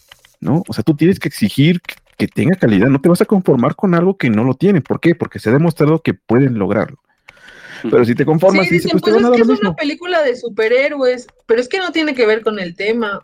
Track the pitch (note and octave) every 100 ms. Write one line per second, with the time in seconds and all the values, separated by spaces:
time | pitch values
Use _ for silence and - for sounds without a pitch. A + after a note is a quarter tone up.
0 | _ - _ _ F2+ D#3+ - - E3 D3
1 | E3+ G3 F3+ - - - D3+ F3 - -
2 | _ - - - A2 - A#2+ G2 B2+ C#3
3 | E3+ F3 - G3 F3+ C3 C3 - G3 E3+
4 | F#3 G3 B2+ G#2+ C3 B2+ F#3+ F3+ - G#2
5 | E3 E3 - - G#2+ C3+ E3+ - D3 D#3+
6 | - - - A#2 C#3 A2+ F#2+ G#2 - -
7 | _ _ _ - - - - - A2+ B2+
8 | A#2 B2 C#3+ D#3 F#3+ F#3+ F#3 E3+ - F#3
9 | G#3+ A3+ A#3+ A#3+ A3+ C4 F#3 D#3 D4 D#4
10 | F4+ E4+ C#4+ B3 A#3+ G3 A3 B3 C#4+ C#4+
11 | B3+ B3 - _ - A#3 B3 F#4+ F4 D#4
12 | D4+ B3+ A3 A3 A3 G#3 F3 E3+ G3+ A#3
13 | G#3 G3